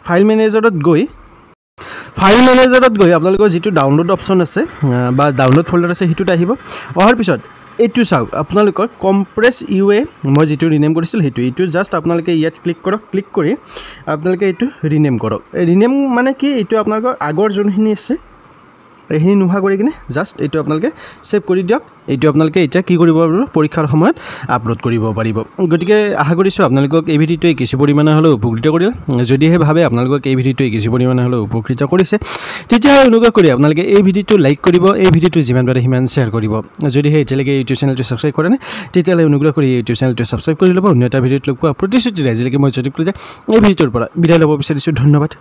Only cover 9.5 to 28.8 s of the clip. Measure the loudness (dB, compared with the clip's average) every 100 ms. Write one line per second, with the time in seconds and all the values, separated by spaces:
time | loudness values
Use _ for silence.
9.5 | 0 -4 -2 2 0 -2 -6 0 2 2
10.5 | 0 0 2 0 0 -2 -2 -2 -2 -6
11.5 | -2 -2 -2 -2 -4 -2 -2 -2 -2 -2
12.5 | -4 -8 -6 -6 -6 -6 -8 -6 -4 -2
13.5 | -4 -8 -20 -18 -16 -8 -4 -4 -2 -2
14.5 | -2 -6 -4 -2 0 0 0 -4 -6 -8
15.5 | -4 0 2 2 0 -2 0 -2 -2 -2
16.5 | -2 -2 -2 -2 -2 -4 -4 -6 -2 -2
17.5 | 0 -2 0 -2 -2 -4 -6 -8 -20 -20
18.5 | -20 _ _ _ _ -6 -2 2 2 2
19.5 | 0 -2 0 -2 -4 -8 -6 -6 -6 -6
20.5 | -4 -4 -4 -4 -6 -20 -12 -4 -4 -2
21.5 | -4 0 -4 -4 -20 -8 -2 0 2 0
22.5 | 0 0 -2 0 2 2 2 0 0 -2
23.5 | -2 -2 -2 0 2 0 -2 -10 -14 -6
24.5 | -4 -2 -4 -2 -2 -2 -4 -4 -4 -8
25.5 | -4 -2 -2 2 0 0 -2 -2 0 0
26.5 | 2 2 2 2 0 0 0 0 0 0
27.5 | 0 -2 0 0 2 2 4 2 2 0
28.5 | -2 -2 0